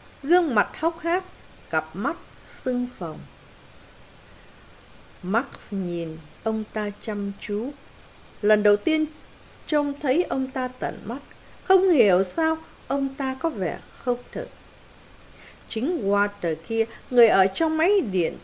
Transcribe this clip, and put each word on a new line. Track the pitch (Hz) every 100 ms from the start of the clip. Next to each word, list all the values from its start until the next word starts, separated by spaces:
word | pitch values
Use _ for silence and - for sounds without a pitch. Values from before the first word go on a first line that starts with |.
| - -
gương | 277 359 330
mặt | 220 180 -
hốc | 330 339
hác, | 330 359 370 - - - -
cặp | 160 - 185
mắt | 240 339 - -
sưng | - - 262 247 247 -
phồng. | 170 147 143 - - - - - - - - - - - - - - - - - - -
Max | 185 214 277 - -
nhìn | 196 180 170 165 160 151 -
ông | 220 220 214
ta | 214 208 202
chăm | - 208 202 196
chú. | - 208 247 285 - - - - - -
Lần | 208 214
đầu | 208 208
tiên | - 311 311 - - - - - -
trông | 302 285 285
thấy | 285 302
ông | 349 269 262
ta | 262 254
tận | - 147 -
mắt, | - 269 - - - -
không | - 381 381
hiểu | 302 208 180
sao | 190 - 320 320 - - -
ông | 277 269
ta | 269 269 262
có | 330
vẻ | 226 180 - - -
không | 254 240 -
thực. | 185 - - - - - - - - - - - - -
Chính | 220 269 339 196
Walter | 202 202 - - - -
kia, | 226 220 - -
người | 247 233
ở | 190 190
trong | - 320 311
máy | 339 415
điện | 226 185 160 -